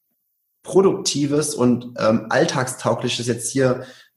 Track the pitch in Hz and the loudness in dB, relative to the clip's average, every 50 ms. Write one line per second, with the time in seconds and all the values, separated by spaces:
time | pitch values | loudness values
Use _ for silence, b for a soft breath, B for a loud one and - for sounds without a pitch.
0 | _ _ _ _ _ _ _ _ _ _ _ _ _ - - 180 196 185 156 131 | _ _ _ _ _ _ _ _ _ _ _ _ _ 0 2 4 4 4 2 0
1 | - - - 139 147 139 143 147 151 147 - - 123 123 120 117 - - - - | -2 -4 -2 0 0 0 0 0 0 -2 0 2 2 2 2 2 -2 -8 -6 0
2 | 110 110 113 113 - - 113 127 165 165 - 139 123 127 - - - 120 117 120 | 2 2 2 2 0 0 0 2 2 2 0 -2 -4 -4 -6 -4 -2 -2 -2 -2
3 | - 123 - - 117 123 117 117 - - - 135 131 127 127 127 B B B B | -2 -4 -4 -4 -4 -4 -4 -4 -6 -4 0 0 2 2 0 -2 B B B B
4 | B B B | B B B